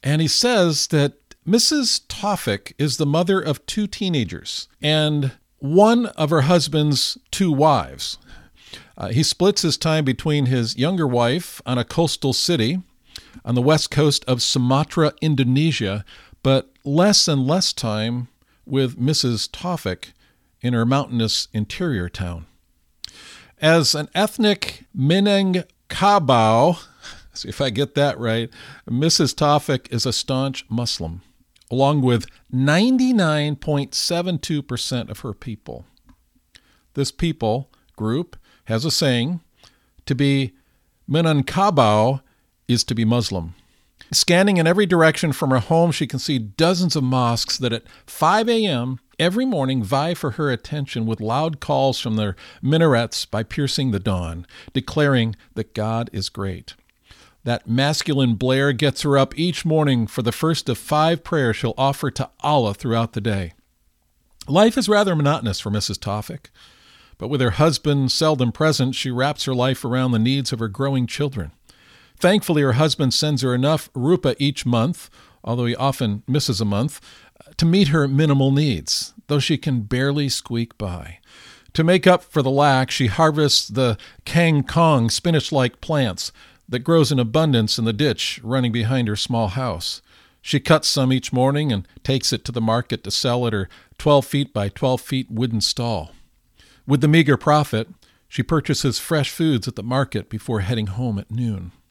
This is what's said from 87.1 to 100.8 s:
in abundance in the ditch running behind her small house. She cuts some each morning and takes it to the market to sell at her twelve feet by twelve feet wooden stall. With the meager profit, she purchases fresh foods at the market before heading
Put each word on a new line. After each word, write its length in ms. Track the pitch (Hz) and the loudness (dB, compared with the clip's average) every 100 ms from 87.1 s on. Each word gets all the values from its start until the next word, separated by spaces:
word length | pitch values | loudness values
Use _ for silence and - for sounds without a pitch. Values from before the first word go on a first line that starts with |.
in 60 | 143 | 2
abundance 600 | 117 131 160 123 107 - | 2 2 2 2 2 0
in 60 | |
the 80 | 113 | -2
ditch 480 | 107 147 113 - - | 0 0 0 -6 -8
running 300 | 113 131 123 | -4 -2 0
behind 360 | 113 110 131 117 | -2 0 0 0
her 80 | 104 | -2
small 320 | - 120 107 | -2 -2 -2
house. 520 | 92 127 82 - - _ _ _ _ | -2 -4 -6 -8 -10 _ _ _ _
She 180 | - 143 | -4 -4
cuts 300 | - 156 - | 2 2 2
some 240 | - 131 | 0 2
each 220 | 131 - | 0 0
morning 360 | 131 131 143 151 | 0 0 0 -2
and 160 | 104 95 - | -2 -6 -14
takes 300 | - 131 - | -2 -2 0
it 140 | 117 - | -4 -4
to 60 | |
the 100 | 120 | -4
market 420 | 113 113 120 113 | 0 0 -2 -6
to 60 | - | -6
sell 360 | - 131 120 120 | -4 -2 0 0
at 60 | |
her 160 | 107 95 - _ _ | -2 -4 -10 _ _
twelve 260 | - 143 | 4 4
feet 300 | 135 143 139 | 4 -2 -2
by 160 | - 101 | -2 -4
twelve 320 | - 135 127 | -2 -2 -2
feet 280 | - 131 131 | -2 -6 -4
wooden 300 | 110 123 113 | -4 -2 -2
stall. 520 | - - 120 107 76 - - _ _ _ _ _ - | -4 -4 -4 -4 -8 -16 -20 _ _ _ _ _ -2
With 160 | 139 | 2
the 60 | 151 | 4
meager 280 | 160 147 135 | 4 4 2
profit, 520 | - 151 143 110 113 - _ _ _ | 2 2 2 -4 -6 -12 _ _ _
she 160 | - | -6
purchases 560 | 127 160 - 143 139 110 | -2 -2 0 -2 0 -2
fresh 320 | - 160 139 | -2 -2 -2
foods 380 | - 160 131 101 | 0 0 0 -2
at 80 | 113 | -10
the 60 | |
market 480 | 113 127 135 110 - | -4 -2 -2 -4 -8
before 300 | 110 - 113 | -12 -4 -4
heading 260 | 92 117 | -2 -2